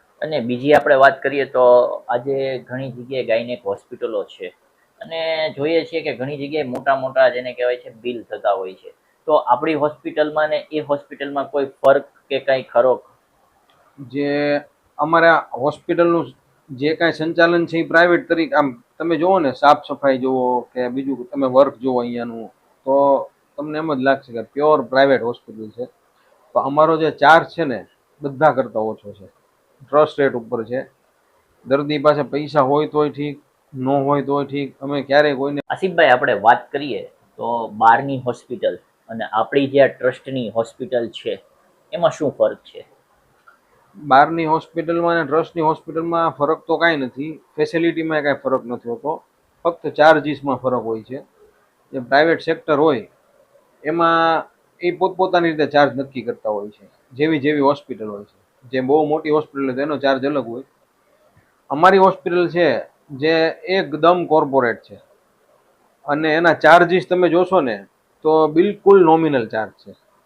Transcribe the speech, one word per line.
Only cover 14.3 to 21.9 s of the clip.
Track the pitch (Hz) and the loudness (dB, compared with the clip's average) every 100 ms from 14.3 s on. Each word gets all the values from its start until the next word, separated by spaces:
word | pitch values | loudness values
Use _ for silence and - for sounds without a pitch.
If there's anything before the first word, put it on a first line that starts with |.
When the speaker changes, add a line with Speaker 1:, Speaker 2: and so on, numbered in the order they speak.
| 143 147 147 - _ _ - | -2 -2 -4 -6 _ _ -6
Speaker 2:
અમારા | 151 165 165 156 - | 0 4 4 4 -2
હોસ્પિટલનું | 120 143 147 - 165 170 170 131 - _ _ _ | -4 -4 -4 -6 0 2 2 -4 -14 _ _ _
જે | 127 143 | -6 -4
કાંઈ | 160 170 | 0 -2
સંચાલન | 151 160 165 170 175 165 | -2 -4 2 2 2 0
છે | 165 | -4
એ | 151 | 0
પ્રાઇવેટ | 160 175 170 135 | 2 4 2 0
તરીકે, | 165 156 | -2 0
આમ | 147 143 117 _ _ | 0 0 -4 _ _
તમે | 160 156 | -4 0
જુઓ | 175 190 | 2 2
ને, | 143 | 0
સાફ | - 143 147 - | 2 4 4 0
સફાઈ | 139 139 131 | -2 0 0
જુઓ | 131 131 127 123 | 0 0 0 -2
કે | - 127 123 | -4 -6 -6
બીજું | 131 139 123 | -6 -6 -8
તમે | 123 139 135 | -8 -4 2
વર્ક | 127 135 139 | 4 2 0
જુઓ | 131 | -4